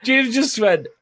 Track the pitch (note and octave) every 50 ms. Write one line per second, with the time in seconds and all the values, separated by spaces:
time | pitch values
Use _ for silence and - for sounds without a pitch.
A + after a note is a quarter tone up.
0 | _ A#3 C4 C4 C4+ B3+ A3+ C4 C4+ C#4+ - - A3 G#3 F#3 E3 C#3 - - _